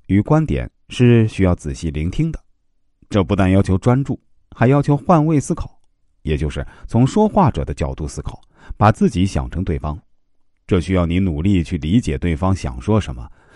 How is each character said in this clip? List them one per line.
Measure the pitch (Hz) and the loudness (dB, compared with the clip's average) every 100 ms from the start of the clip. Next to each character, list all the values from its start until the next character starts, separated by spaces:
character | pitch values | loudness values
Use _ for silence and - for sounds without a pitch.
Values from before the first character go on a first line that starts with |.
| - | -2
与 | 98 | 0
观 | - 151 | 2 2
点 | 151 65 60 - _ | 2 -4 -6 -12 _
是 | - 120 117 110 | 2 6 6 4
需 | - | 2
要 | 92 | 0
仔 | 87 73 | 0 -4
细 | 67 80 | -8 -6
聆 | 73 80 | -4 -4
听 | - 160 | -2 -4
的。 | - _ _ _ _ _ _ _ | -6 _ _ _ _ _ _ _
这 | 104 | 0
不 | 85 | 2
但 | 98 92 | 2 4
要 | 95 | 4
求 | 95 95 | 2 0
专 | - 127 | 2 0
注， | 139 - _ _ _ | 0 -6 _ _ _
还 | - 123 | 0 2
要 | 143 | 2
求 | 143 | 2
换 | 143 - 170 | 0 2 2
位 | 151 151 | 4 0
思 | - | -2
考， | 170 - - _ _ _ _ | -6 -8 -14 _ _ _ _
也 | - 78 | -6 -4
就 | 76 | -4
是 | 71 67 - - | -6 -12 -14 -4
从 | 135 131 | 0 2
说 | 214 214 | 2 2
话 | 214 147 | 4 2
者 | - | 0
的 | 67 | -6
角 | - 67 | -6 -6
度 | - 73 | -6 -10
思 | - | -10
考， | - - _ _ - - | -12 -14 _ _ -20 2
把 | 107 | 2
自 | - 196 | 4 2
己 | 87 | 2
想 | 98 - 62 | 0 -2 -6
成 | 80 | -6
对 | 92 73 | -4 -4
方。 | 76 76 - _ _ _ _ _ - | -6 -8 -14 _ _ _ _ _ -2
这 | 95 | -2
需 | 87 | 0
要 | 92 82 | 0 0
你 | 87 | 0
努 | 95 73 | 0 0
力 | 95 95 | 0 0
去 | 78 87 | 0 -4
理 | 76 117 | 0 0
解 | - 67 | 0 -4
对 | 87 78 | -4 -2
方 | 95 | -2
想 | 95 73 64 | -2 -6 -8
说 | 104 107 | -2 0
什 | 76 | -2
么， | 71 58 - _ | -10 -16 -20 _